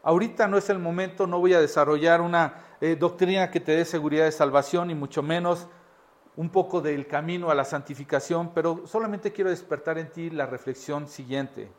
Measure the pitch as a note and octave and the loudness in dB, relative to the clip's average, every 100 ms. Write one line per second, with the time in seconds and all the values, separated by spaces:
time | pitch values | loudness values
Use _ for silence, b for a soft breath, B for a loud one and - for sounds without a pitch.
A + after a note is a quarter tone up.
0 | - E3+ A3 - G#3+ G3 G3 F#3+ E3+ F3 | 4 2 2 0 2 2 0 -4 -2 -4
1 | F#3 F#3+ F#3 F3 F3+ F3 D3+ D#3 D3 D3+ | -6 -4 -2 2 4 6 4 4 2 4
2 | E3 E3+ E3+ E3+ D#3 B B B D#3 D#3+ | 4 4 4 2 0 B B B -2 2
3 | E3+ F3 F#3 F#3+ F#3 F3+ - D#3 E3 E3 | 0 2 2 2 0 -2 0 0 2 -2
4 | D3+ D3+ D#3+ D#3 C#3+ C#3 C#3 F3 F3 D#3 | 0 2 2 4 4 4 2 -2 -2 -6
5 | C#3 - C#3+ E3+ F3 E3+ F3 b b b | -4 -4 -2 0 0 -2 -6 b b b
6 | b _ _ - E3 F#3 F#3 F3 D3+ C#3+ | b _ _ -8 0 0 0 -2 -2 -4
7 | C#3 D3 D#3+ F3+ F3 D3 C3 D3 C#3 C#3 | -4 -4 -4 -4 0 0 0 -6 -8 -16
8 | C3+ C#3 - E3+ E3+ E3+ E3 E3+ - A3 | -2 -4 0 -4 -2 -2 -2 -4 -6 -4
9 | A3 G#3 G#3 G3+ F#3+ F3 - D3 - D#3+ | -4 -4 -6 -2 -2 -2 -6 -6 -4 -6
10 | D#3+ - E3 D#3+ C3+ B2+ - B2+ - D3 | -8 -10 -8 -4 -6 -6 -8 -10 -8 -8
11 | D3 - B2+ C3+ C3+ B2 G#2+ | -8 -16 -8 -6 -6 -10 -16